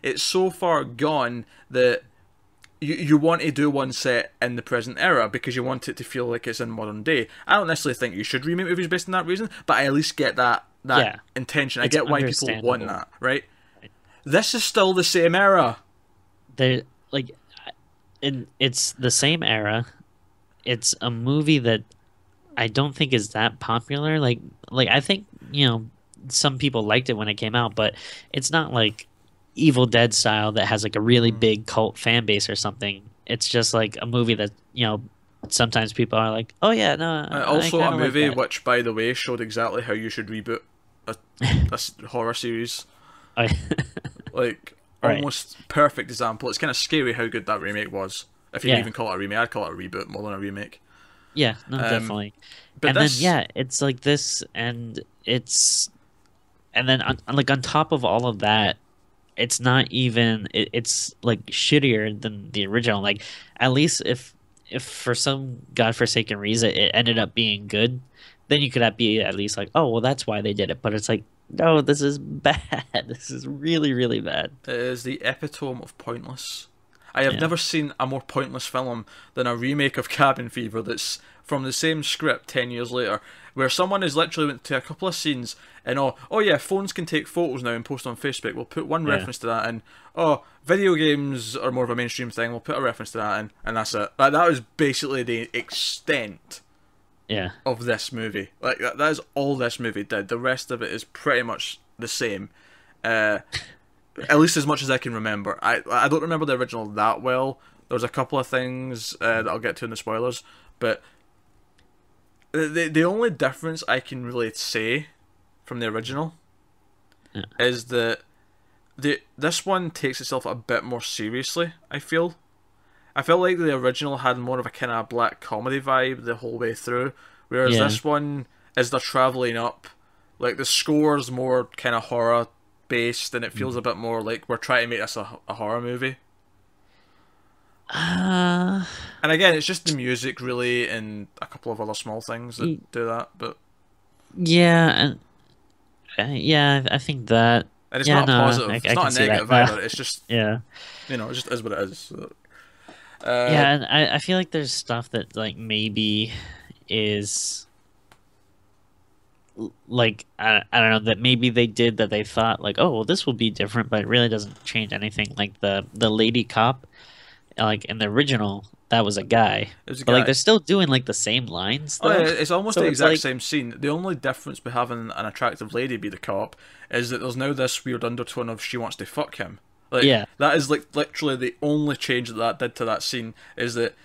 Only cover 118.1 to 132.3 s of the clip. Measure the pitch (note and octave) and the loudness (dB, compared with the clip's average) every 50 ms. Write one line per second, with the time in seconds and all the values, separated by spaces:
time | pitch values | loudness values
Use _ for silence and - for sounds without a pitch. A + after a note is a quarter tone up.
118.1 | A2 - - _ _ _ _ _ _ _ _ _ _ _ _ _ _ - C3 D3 | -2 -4 -8 _ _ _ _ _ _ _ _ _ _ _ _ _ _ -4 -2 -2
119.1 | C#3+ - - _ _ - C#3+ E3+ E3+ - - F#3+ F#3+ F#3 F3+ D#3+ - - - C3+ | -2 -2 -4 _ _ -4 -2 -2 -2 -2 -2 0 -2 0 -2 -4 -6 -4 -4 -4
120.1 | B2+ - C3 - C3+ B2+ - - - A#2+ - - B2 - - B2 B2 A#2 A2 - | -4 -4 -6 -6 -6 -4 -4 -4 -8 -8 -4 -2 -2 -2 -2 -4 -6 -6 -6 -8
121.1 | - - G#2+ G#2+ A#2+ B2+ C3 - - E3+ E3+ E3 E3 - _ _ - C#3+ - - | -6 -6 -6 -4 -4 -4 -6 -4 -2 -2 -4 -4 -6 -12 _ _ -12 -12 -6 -2
122.1 | D#3+ E3 E3+ E3+ - - _ _ _ _ _ _ _ _ _ _ _ _ _ _ | 0 0 0 0 -4 -10 _ _ _ _ _ _ _ _ _ _ _ _ _ _
123.1 | _ C#3+ C3+ - E3 F3+ F3+ F#3 F3+ E3+ E3+ D#3 C#3 C3 B2 B2+ B2+ - D3 C#3+ | _ -4 2 4 4 6 6 4 4 4 2 2 2 2 2 0 0 0 -2 -4
124.1 | C#3 B2+ C3 B2+ B2 B2 A#2+ B2 C3 B2+ A#2+ A#2+ - - C3 A#2+ A#2 A2+ A2+ - | -4 0 0 0 0 0 -2 -4 -4 -4 -4 -6 -6 -6 -4 -2 -2 -4 -4 -4
125.1 | A#2 A#2 A#2 - - - - - A2+ G#2+ A#2 C3 C3+ C3+ C3 C3+ C3 C3 B2+ C3 | 0 0 0 0 0 -4 -8 -8 -6 -4 -2 -2 -2 -2 0 2 2 2 2 2
126.1 | C3 B2 A#2 A#2 A#2 A2 B2 A#2 A#2 A#2 - A2+ A2 - - A#2+ B2 B2 B2+ C#3 | -2 -4 -6 -6 -6 -6 -6 -8 -6 -4 -4 -4 -4 -4 -6 -4 -2 -2 -2 -4
127.1 | - - - - - _ _ _ B2 B2+ C3 B2+ A#2 A2+ A2 - G#2+ A2+ - D3+ | -6 -10 -18 -20 -20 _ _ _ 0 2 4 4 4 4 4 2 2 0 0 0
128.1 | D3 D3 D3 D3 C#3+ C#3 A#2+ - _ _ _ _ _ C3 B2 A#2+ C3+ B2+ - - | 0 0 0 -2 -4 -6 -8 -12 _ _ _ _ _ -2 0 0 0 -2 -4 0
129.1 | - C3 C3 C3 B2+ B2+ B2 A#2+ A#2 A#2 A#2 A#2+ - - - - - _ _ _ | 2 4 4 4 2 0 -2 -2 0 -2 -2 -4 -4 -8 -14 -20 -20 _ _ _
130.1 | _ _ _ _ _ _ B2 B2 A2 C3 C3+ - - - - - D3+ D3+ D3+ D3+ | _ _ _ _ _ _ -4 -2 -2 -2 -2 0 0 0 2 2 2 4 4 4
131.1 | D3 C#3+ B2 A#2+ B2+ B2 B2+ C3 B2+ B2+ A#2+ - - - - B2 A#2 A2+ A2+ - | 2 2 -2 -4 -6 -4 -2 0 2 0 0 -2 -8 -4 -2 0 0 0 -2 -2
132.1 | A#2+ A#2+ A#2 A#2 | -2 0 2 4